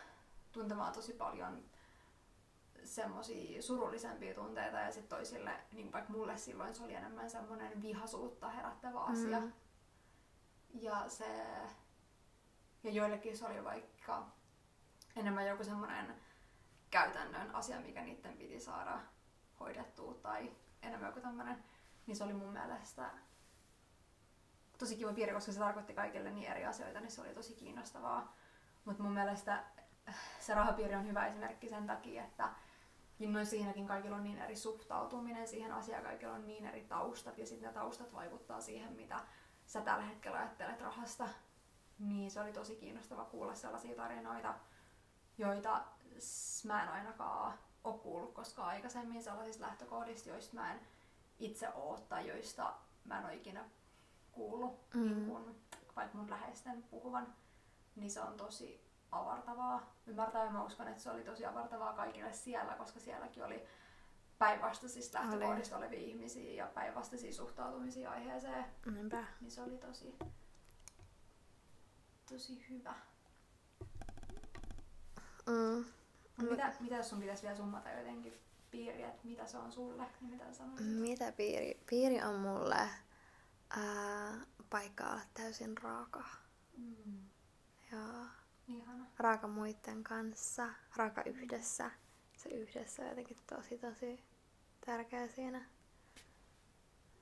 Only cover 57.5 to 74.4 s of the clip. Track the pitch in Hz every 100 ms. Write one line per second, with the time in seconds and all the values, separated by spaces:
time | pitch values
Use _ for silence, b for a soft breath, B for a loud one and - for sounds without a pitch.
57.5 | B B B B 214 202 208 - 214 208
58.5 | - - - - - - - - 254 240
59.5 | 240 247 247 - - - 214 220 226 220
60.5 | 208 - - 226 214 247 226 226 226 -
61.5 | 240 240 226 220 214 - - 220 - 247
62.5 | 240 - - 226 233 240 - - - -
63.5 | - - B B B B B - - 214
64.5 | 208 220 - 247 - - - 233 208 208
65.5 | 208 - - 233 240 226 226 - 247 -
66.5 | - - - - - - 247 - - 240
67.5 | - 254 262 254 254 247 - 247 254 262
68.5 | 254 254 - 240 208 214 233 220 - 233
69.5 | - 247 254 254 247 254 - - - -
70.5 | - - - - - - - - - -
71.5 | - - - - - - - - 262 254
72.5 | 247 - 254 247 - - - - - -
73.5 | - - - - - - - - -